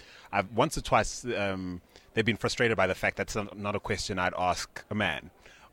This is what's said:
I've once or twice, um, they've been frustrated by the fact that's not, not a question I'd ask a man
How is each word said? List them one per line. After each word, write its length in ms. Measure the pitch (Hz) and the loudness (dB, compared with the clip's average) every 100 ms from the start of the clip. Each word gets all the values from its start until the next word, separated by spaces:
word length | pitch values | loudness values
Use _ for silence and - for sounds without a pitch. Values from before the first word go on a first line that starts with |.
| - - - | -20 -20 -6
I've 220 | 101 95 | -2 -2
once 260 | 113 151 - | 2 0 0
or 40 | |
twice, 440 | - 117 104 - 123 101 | 2 2 2 -2 -4 -2
um, 440 | 101 95 92 90 - - - | -2 -2 -4 -8 -12 -20 -8
they've 100 | - | 0
been 120 | 110 107 | 2 2
frustrated 400 | 117 - 120 104 | 0 2 2 4
by 100 | 95 | 4
the 80 | |
fact 220 | 92 101 - | 4 0 -2
that's 180 | 98 | -4
not, 240 | 113 101 101 | -4 -6 -6
not 160 | 101 | -4
a 60 | 101 | -2
question 400 | - 101 - 95 | -2 -4 -2 0
I'd 140 | 90 - | 0 2
ask 460 | 90 87 - - - | 0 0 -4 -12 -6
a 60 | |
man 360 | 104 98 73 - - - - - | 0 0 0 -8 -20 -20 -20 -16